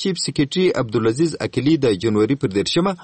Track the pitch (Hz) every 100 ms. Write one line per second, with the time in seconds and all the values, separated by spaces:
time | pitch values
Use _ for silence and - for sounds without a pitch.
0 | 196 175 - - 139 180 180 - 120 117
1 | 110 120 165 - 113 - 135 160 131 95
2 | 113 104 110 139 120 98 92 170 190 180